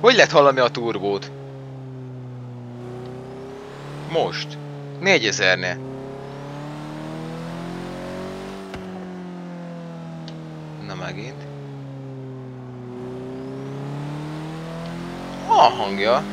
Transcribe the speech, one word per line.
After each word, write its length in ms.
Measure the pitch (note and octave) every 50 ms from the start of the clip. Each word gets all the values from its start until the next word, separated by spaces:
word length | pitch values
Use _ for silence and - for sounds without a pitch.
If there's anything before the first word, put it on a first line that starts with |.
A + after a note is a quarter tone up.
| -
Hogy 100 | A#3 C4
lehet 160 | G3+ D3+ D3
hallani 280 | D3+ D#3 C#3+ C#3 C3+ C3
a 100 | B2 A#2
turbót? 600 | D3 C#3 A#2 A2+ G#2+ G2+ F#2 G2+ G2+ G2 - - - - - - - C3+ C3+ C3+ C3+ C3 C3 C3 C3 B2+ B2+ B2+ B2+ B2+ B2+ B2+ B2 B2 B2 B2 B2 - B2 B2 A#2+ - - - - - - - B2+ B2+ B2+ B2+ - - - - - - - - - - - - - - - D#3
Most. 460 | E3 E3 B2 F2+ - - - - - - - - - - - - - -
Négyezernél. 800 | E3 G3 F#3+ D3 A2 G#2 F#2 - G2+ F#2 F#2 F2+ F#2 F2+ F2+ - C3 - - - - - - - - - - - - - - - - - - - - - - - D#3 D#3 D#3+ D#3+ - - E2 E2 E2 E2 E2 - E3+ E3+ - F3 F3 F3 F3+ F3+ F3+ F#3 F#3 F#3 F#3 F#3+ F#3+ F#3+ F#3+ G3 - - - - - - - F#3 - F#3 F#3 F#3 F#3 - - - - - - - F3 - F3 E3+ E3+ E3+ E3+ E3+ E3+ E3 E3 E3 E3 E3 D#3+ D#3+ D#3+ D#3+ D#3+ D#3+ D#3 D#3+ D#3 D#3 D#3 - -
Na 80 | G#2 G3
megint. 500 | F3+ F#3 - - D3 - - C#3 C#3+ C#3+ - C#3+ C#3+ C#3 C#3 C#3 C#3 C3+ C3+ C3+ C3+ C3+ C3+ C3+ C3+ C3 C3 C3 C3 C3 B2+ B2+ B2+ B2+ B2+ B2+ B2 B2 B2 B2 B2 B2+ B2+ B2+ B2+ B2+ B2+ B2+ C3 C3 C3 C3 C3+ C3+ C3+ C3+ C#3 C#3 C#3+ C#3+ C#3+ C#3+ D3 D3 D3 D3+ D3+ D#3 D#3 D#3 D#3+ D#3+ D#3+ D#3+ E3 E3 - - - - - - - - - - - - - -
Hol 120 | - A4+ G4
a 100 | D#3+ A#2+
hangja? 540 | - - G#2+ G2 G2+ G2 G2 A2 B2 C#3+ F3+ G3+